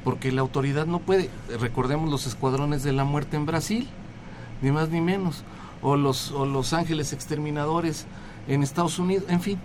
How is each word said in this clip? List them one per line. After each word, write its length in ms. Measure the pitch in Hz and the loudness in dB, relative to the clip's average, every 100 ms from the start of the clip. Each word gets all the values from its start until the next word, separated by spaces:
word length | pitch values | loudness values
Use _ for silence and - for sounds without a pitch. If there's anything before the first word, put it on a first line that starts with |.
Porque 280 | - 120 131 | -2 -2 0
la 100 | 131 | 0
autoridad 440 | 131 139 139 139 160 | 0 0 0 0 0
no 140 | 170 | -2
puede. 320 | 170 190 147 - - 117 | 2 2 2 -4 -8 -2
Recordemos 520 | 120 127 123 147 160 | -2 0 0 2 0
los 160 | 139 127 | 0 -2
escuadrones 560 | 107 135 131 147 147 | -2 0 2 2 0
de 100 | 139 | 2
la 120 | 135 139 | 2 2
muerte 320 | 147 143 151 | 0 0 -2
en 100 | 151 | 0
Brasil, 400 | 160 - 220 - - - - - - - - | 0 0 -2 -2 -10 -14 -14 -14 -14 -12 -2
ni 100 | 131 | 2
más 180 | 147 160 | 4 2
ni 120 | 170 | 2
menos, 420 | 170 196 185 143 - - - - | 2 2 0 -2 -10 -14 -14 -4
o 160 | 135 139 | 2 4
los, 340 | 139 131 - | 4 2 -2
o 140 | 143 139 | -2 0
los 280 | 139 127 | 2 2
ángeles 380 | 165 170 160 143 | 0 0 0 -2
exterminadores 920 | 135 - 147 151 147 147 165 165 147 - - - - - | -6 -4 -4 -2 0 2 2 2 -2 -8 -14 -14 -14 0
en 140 | 139 | 2
Estados 380 | 139 156 170 165 | 2 2 0 2
Unidos, 260 | 180 190 190 | 2 2 2
en 120 | 175 | 2
fin. 160 | 185 196 | 2 -4